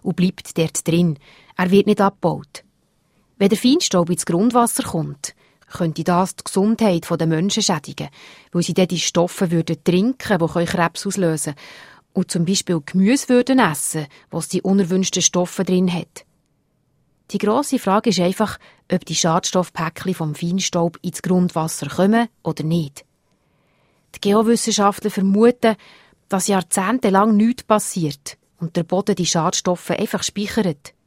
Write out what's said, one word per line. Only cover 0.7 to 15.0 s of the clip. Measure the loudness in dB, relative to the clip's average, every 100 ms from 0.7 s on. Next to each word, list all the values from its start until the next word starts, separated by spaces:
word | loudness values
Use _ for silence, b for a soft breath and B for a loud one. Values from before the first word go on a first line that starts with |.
| -2 0
drin. | 2 2 0 b b b -4
Er | 2
wird | 4 4
nicht | 2
abgebaut. | 2 0 -4 -4 -10 -20 _ _ _ _ _ _ _ _
Wenn | 0
der | 2
Feinstaub | 2 2 2 0 0
ins | -2 -2
Grundwasser | 2 2 2 0 -2
kommt, | -4 -4 -6 -10 -14 -16 b b _
könnte | -6 -4 -2
das | 0 0 0 -4
die |
Gesundheit | -6 0 0 2 2 2 -2
der | -2 0
Menschen | 0 0 0
schädigen, | 0 -2 -6 -12 -12 B B B B
weil | -4
sie | 0
dann | 2 0
die | 0
Stoffe | -2 0 0 0 0
würden | 0 -2 -2
trinken, | 0 2 2 -2 -2 0
die | 0 0 -2
Krebs | 0 -2 -2 -6
auslösen | -2 0 0 -6
können, | -10 B B B B _
und | -4 -2
zum | -2 0
Beispiel | 0 0 -4
Gemüse | 0 2 4 2 4
würden | 2 4 4
essen, | 4 0 -4 -6 -8 b b
was | -8 -4
die | -4
unerwünschten | 2 2 2 0